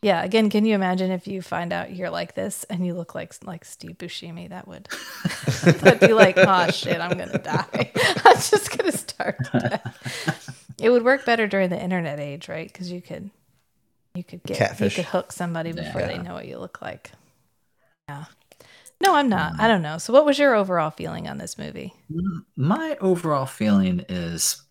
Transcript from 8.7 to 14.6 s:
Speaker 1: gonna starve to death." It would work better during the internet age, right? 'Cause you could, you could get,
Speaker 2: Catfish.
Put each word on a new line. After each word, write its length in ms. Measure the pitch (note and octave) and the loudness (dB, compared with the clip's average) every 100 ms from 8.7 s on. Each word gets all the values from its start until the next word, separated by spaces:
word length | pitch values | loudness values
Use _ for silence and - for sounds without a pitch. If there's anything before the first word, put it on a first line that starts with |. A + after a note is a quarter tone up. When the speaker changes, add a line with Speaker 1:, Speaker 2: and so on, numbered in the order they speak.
| - | -4
Speaker 1:
gonna 140 | F#4+ | -2
starve 460 | - - - - - | -2 -6 -8 -6 -6
to 220 | B2+ - | -2 -2
death." 1040 | - - - - - - - - - - _ - | -2 -4 -8 -12 -12 -8 -6 -6 -10 -20 _ -2
It 120 | A3 | 4
would 160 | B3 A#3 | 4 4
work 180 | C4+ | 2
better 240 | C4+ A3+ G#3+ | 2 0 2
during 220 | G3 F#3 | 2 0
the 120 | F#3+ | 0
internet 380 | F3+ F#3 E3 D3 | -2 -2 -2 -6
age, 300 | C#3+ C#3+ - | -8 -10 -12
right? 200 | D#3+ E3 | -12 -12
'Cause 180 | - F3+ | -12 -12
you 100 | F3+ | -12
could, 280 | F3+ D#3 G3+ _ _ _ _ _ _ _ _ | -12 -14 -14 _ _ _ _ _ _ _ _
you 120 | - F3 | -12 -12
could 180 | F3+ | -14
get, 140 | - | -10
Speaker 2:
Catfish. 400 | G3 | -2